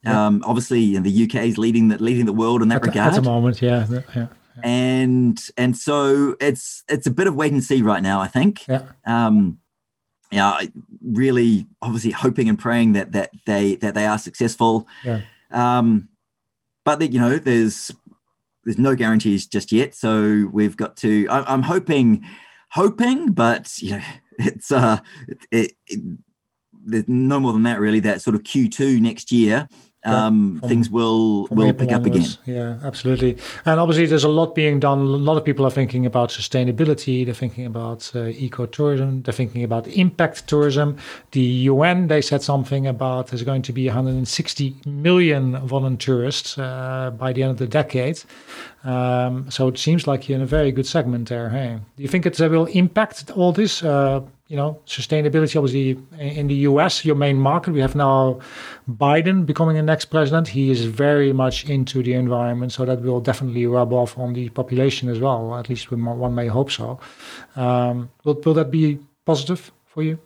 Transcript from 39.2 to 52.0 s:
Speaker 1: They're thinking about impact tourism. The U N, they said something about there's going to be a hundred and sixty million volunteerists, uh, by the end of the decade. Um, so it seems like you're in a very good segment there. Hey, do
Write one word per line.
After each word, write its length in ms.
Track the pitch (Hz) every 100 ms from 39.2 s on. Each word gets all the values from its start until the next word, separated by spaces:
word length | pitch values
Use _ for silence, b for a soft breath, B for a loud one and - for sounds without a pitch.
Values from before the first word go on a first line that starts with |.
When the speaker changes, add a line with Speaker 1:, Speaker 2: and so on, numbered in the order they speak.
Speaker 1:
They're 100 | 127
thinking 300 | 120 120 120
about 240 | 120 117 113
impact 580 | - 185 - 160 - -
tourism. 520 | 147 147 135 147 143 B B B
The 80 | 131 127 127 131
U 120 | 135
N, 240 | 160 180 175
they 120 | 151
said 200 | 135 143
something 440 | - 143 131 139 135
about 420 | 120 131 127 127
there's 160 | 123
going 180 | 113 135
to 100 | 127
be 160 | 123 131
a 60 |
hundred 220 | 117 131 131
and 120 | 127
sixty 480 | - - - 139 135 -
million 680 | 143 156 180 175 143 131 127 131
volunteerists, 920 | 135 135 127 - 127 123 139 - -
uh, 540 | 131 131 131 131 131
by 200 | 113 131
the 120 | 127
end 80 | 131
of 80 | 123
the 80 | 127
decade. 540 | 151 - 127 127 165 - B B B B B
Um, 640 | 131 127 127 123 123 127 135
so 200 | 131 131
it 80 | 127
seems 280 | - 165 160
like 220 | 135 -
you're 80 | 135
in 80 |
a 20 | 131
very 280 | 151 147
good 120 | 131 131
segment 440 | 170 123 123 117
there. 200 | 120 117
Hey, 300 | 120 127 113 104
do 80 | -